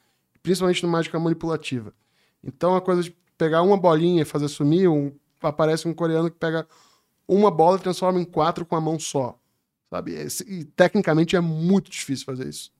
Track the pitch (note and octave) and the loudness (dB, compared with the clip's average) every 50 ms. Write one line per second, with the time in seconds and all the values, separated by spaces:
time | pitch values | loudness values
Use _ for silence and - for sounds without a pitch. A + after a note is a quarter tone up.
0 | _ _ _ _ _ _ _ _ - E3 F#3 F3 F#3 F3+ F3+ F3+ - F3 E3 E3 | _ _ _ _ _ _ _ _ -2 -2 -2 0 2 0 0 0 0 0 0 0
1 | E3 D#3+ - D#3+ E3 E3 E3 E3 E3 E3 D#3+ D3+ D#3 - C3+ B2 A2 G#2 - _ | -2 -2 -2 -2 0 -2 -2 -2 -4 -6 -6 -6 -6 -6 -8 -8 -8 -10 -18 _
2 | _ _ _ _ _ _ _ _ - C3 C3 - - F3 F#3 F#3 F3+ F#3 F3+ F3 | _ _ _ _ _ _ _ _ -16 -16 -8 -2 0 2 2 2 0 0 0 0
3 | F3 E3 - _ _ _ _ - F3 D#3+ D3+ E3 F3 F#3+ G3+ F#3+ F3 F3+ D#3+ D#3 | -2 -4 -8 _ _ _ _ -2 -2 0 2 2 4 4 4 4 4 4 4 4
4 | E3+ F3 F3+ E3+ D3+ D3 - D3+ D3 C#3+ D3 - D3 C#3+ D#3 F3+ F#3+ F3+ D#3+ D3 | 4 2 2 2 0 0 -2 -4 -4 -4 -4 -2 0 2 4 4 4 4 2 2
5 | C#3+ C#3+ C#3 - _ _ _ _ - D#3+ D3+ - D#3+ D#3 D#3 D#3+ - E3+ D#3+ E3 | -2 -4 -8 -12 _ _ _ _ -6 -4 -2 0 0 0 0 0 -2 -4 -4 -2
6 | E3+ E3 D#3+ D#3+ E3 E3+ D#3+ - - E3 D#3+ D#3+ D#3 _ _ _ _ _ _ _ | -2 0 0 0 -2 -2 -4 -4 -4 -4 -4 -4 -6 _ _ _ _ _ _ _
7 | _ _ _ _ _ - F3+ G3 G#3 G#3 F3 D#3 D#3+ E3+ F#3 F#3+ - F#3 F3 - | _ _ _ _ _ 0 2 4 4 4 4 4 4 4 4 2 0 -4 -4 -2
8 | - F#3 F#3 F3+ F3 E3+ - D#3+ D3+ E3 E3+ E3 E3+ - - E3 D#3+ D#3 D#3+ D#3 | 0 0 0 0 -2 -2 -2 0 0 0 0 -4 -4 -4 -2 -2 -2 -2 -4 -4
9 | - - - C#3+ C3 A#2+ - _ _ _ _ _ _ _ _ _ _ - - F3 | -6 -6 -4 -4 -4 -6 -8 _ _ _ _ _ _ _ _ _ _ -10 -10 -8
10 | E3+ F3 E3+ D#3 D3+ D3 - - F#3 - G3 F3+ D3+ D3 _ - F3+ F3 - G#3+ | -8 -8 -10 -10 -10 -10 -10 -10 -10 -12 -12 -12 -12 -6 _ 2 2 2 2 0
11 | F#3+ - D#3 D#3 E3 D#3+ - F3+ F3 E3 D#3+ D#3 D#3+ E3+ G3 G3 - - - - | 0 2 2 2 2 2 2 0 0 0 -2 -2 0 2 2 2 0 -2 -10 -12
12 | - - C#3 B2 - - C3 B2+ C3 C#3+ D3 - - - _ _ | -8 -8 -8 -8 -8 -10 -10 -10 -10 -10 -12 -14 -16 -18 _ _